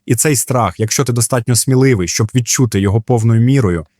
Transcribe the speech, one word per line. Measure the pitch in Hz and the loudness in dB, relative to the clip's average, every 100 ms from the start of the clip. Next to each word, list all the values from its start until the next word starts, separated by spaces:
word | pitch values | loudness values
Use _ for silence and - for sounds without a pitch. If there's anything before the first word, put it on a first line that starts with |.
| - | -4
І | 123 | -2
цей | 160 139 | 0 0
страх, | - 123 101 - | -2 -2 -2 -2
якщо | 110 - | -4 -2
ти | 123 | -2
достатньо | 120 117 131 117 120 | -2 -2 -2 0 -2
сміливий, | - 131 135 117 87 | 0 2 4 2 -2
щоб | - 110 131 | -4 -2 -2
відчути | 120 - 127 101 | -2 0 0 0
його | 98 110 | 0 0
повною | - 123 113 113 | 0 0 2 2
мірою, | 120 139 104 87 80 | 2 2 0 -2 -6